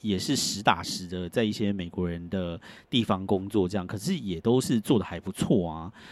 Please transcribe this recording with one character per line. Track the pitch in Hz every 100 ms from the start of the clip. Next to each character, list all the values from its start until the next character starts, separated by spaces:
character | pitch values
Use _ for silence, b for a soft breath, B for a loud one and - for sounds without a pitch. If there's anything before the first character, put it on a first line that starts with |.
也 | 107 92
是 | -
实 | 127 - 95
打 | 113 85
实 | - 104 90
的 | 90 87
在 | -
一 | 110
些 | 104 104
美 | 101 87
国 | - 87
人 | 85 85
的 | 98 87 85 B B B
地 | 120
方 | 107 95 95
工 | 98 98
作 | 107 90
这 | 101
样， | 90
可 | 104
是 | 123 185
也 | 101 82
都 | 117 123
是 | - 117
做 | - 131
得 |
还 | - 85
不 | -
错 | - - 127 85
啊。 | 80 82 B B